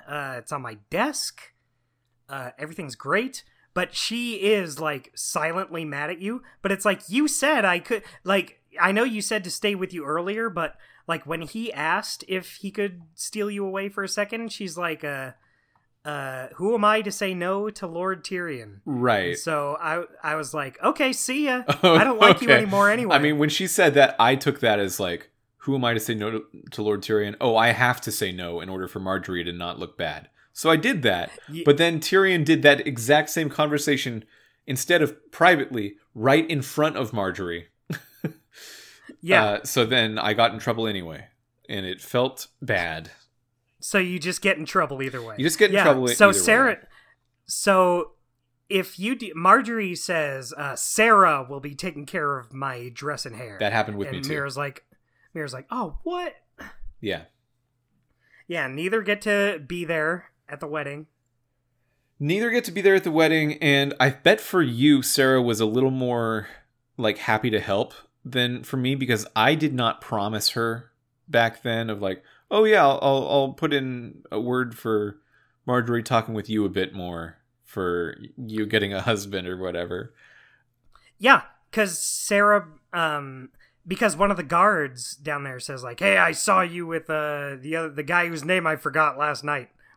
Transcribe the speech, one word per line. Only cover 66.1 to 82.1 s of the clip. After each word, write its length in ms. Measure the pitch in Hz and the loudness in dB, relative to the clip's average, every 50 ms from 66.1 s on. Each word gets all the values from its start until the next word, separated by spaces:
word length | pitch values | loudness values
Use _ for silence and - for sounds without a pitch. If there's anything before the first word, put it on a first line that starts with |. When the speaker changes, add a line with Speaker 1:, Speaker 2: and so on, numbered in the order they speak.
| 120 117 117 113 113 107 101 - - - _ _ _ _ _ _ _ - | 0 0 -2 -2 -2 -4 -6 -10 -16 -20 _ _ _ _ _ _ _ -2
Speaker 2:
like, 220 | 117 110 104 - | 0 0 0 0
happy 300 | - - 110 107 - 123 | 0 0 0 2 2 0
to 80 | 107 101 | 0 0
help 340 | - - 98 104 113 - - - - _ _ _ _ | 0 0 0 -2 -2 -4 -6 -18 -20 _ _ _ _
than 360 | 131 123 127 123 120 123 123 - | -6 -2 -2 -2 -2 -2 -6 -8
for 120 | - - | -6 -4
me, 180 | 131 123 127 135 | -2 -2 -2 -2
because 300 | 135 131 120 120 104 107 - - 110 | -2 0 0 0 0 -2 -4 0 2
I 180 | 110 131 156 | 4 4 4
did 180 | 151 151 147 131 | 2 0 -2 0
not 280 | 123 120 113 - - | 0 0 -2 -2 -4
promise 480 | - - 120 107 101 107 110 104 - - | -6 -4 -2 -2 -2 -2 -2 -2 -2 -2
her 420 | - 120 117 113 113 120 123 _ _ _ _ _ _ _ _ - | -2 0 -2 -2 -2 -6 -10 _ _ _ _ _ _ _ _ 0
back 320 | - 117 117 113 110 - - | 2 2 2 2 0 -4 -6
then 260 | 123 113 113 117 113 | -4 -4 -2 -2 -4
of, 120 | 107 101 | -6 -4
like, 220 | 101 95 95 - _ _ _ _ _ _ | -4 -4 -4 -4 _ _ _ _ _ _
"Oh 140 | 170 208 220 | 4 4 6
yeah, 200 | 220 214 196 156 | 6 6 6 6
I'll, 140 | 139 135 - | 6 4 4
I'll, 260 | - 139 139 135 120 69 | 2 2 2 2 2 2
I'll 240 | 110 143 135 135 131 | 2 2 2 0 -2
put 180 | - 165 156 | -4 -2 0
in 520 | 143 139 131 131 127 123 117 110 - - _ - | 0 0 -2 -2 -6 -8 -10 -14 -16 -20 _ -8
a 80 | - 107 | -6 -6
word 380 | 120 120 123 127 127 120 113 - | -4 -2 -2 -2 -2 -4 -6 -8
for 420 | - 117 110 104 104 104 101 - _ _ _ _ _ _ _ _ _ | -4 0 0 0 0 -2 -6 -12 _ _ _ _ _ _ _ _ _
Marjorie 380 | - 123 123 117 120 120 117 113 | 0 0 0 2 2 0 -2 0
talking 300 | - 127 113 107 - 113 | 2 0 0 0 0 -6
with 160 | 107 101 - | -6 -6 -2
you 160 | 110 107 104 | 0 0 0
a 40 | 95 | 0
bit 240 | 90 98 95 - - | 0 -2 -2 -2 -4
more 440 | 98 90 87 87 82 82 82 - _ _ _ _ _ _ | -8 -8 -6 -8 -8 -10 -12 -14 _ _ _ _ _ _
for 540 | - - 101 92 90 87 87 85 78 - - - - - | -14 -8 -4 -2 -2 0 -2 -2 -4 -8 -12 -16 -20 -16
you 300 | - 127 110 110 107 107 | -14 -12 -8 -6 -4 -4
getting 260 | 104 110 110 101 101 101 | 0 0 0 0 0 -4
a 80 | 95 | -4
husband 460 | 87 120 113 101 98 101 98 95 90 90 | -2 -2 -2 -2 -2 -6 -8 -8 -6 -6
or 80 | 92 | -8
whatever." 580 | 92 92 90 87 85 90 90 90 - - - - _ _ _ _ _ _ _ _ _ _ _ _ _ _ _ _ _ _ _ _ _ | -6 -6 -6 -6 -6 -6 -6 -6 -8 -8 -12 -16 _ _ _ _ _ _ _ _ _ _ _ _ _ _ _ _ _ _ _ _ _
Speaker 1:
Yeah, 240 | 190 254 277 175 - - _ _ _ _ | 4 4 6 4 4 -2 _ _ _ _
'cause 260 | - 220 214 190 165 - | -2 0 0 0 -2 -6
Sarah, 680 | - - | -6 -6